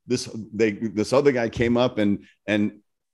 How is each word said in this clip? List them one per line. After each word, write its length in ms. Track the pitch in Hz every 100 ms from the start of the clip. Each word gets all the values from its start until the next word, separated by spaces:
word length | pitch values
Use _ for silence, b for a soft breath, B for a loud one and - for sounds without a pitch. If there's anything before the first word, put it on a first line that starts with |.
| -
this, 240 | 123 120 113 101
they, 160 | 104 110
this 420 | 101 113 95 104
other 200 | 131 139
guy 160 | 123 117
came 280 | - 117 120
up 220 | 123 123
and, 260 | 104 92 B B -
and 320 | 104 104 101 _ _ _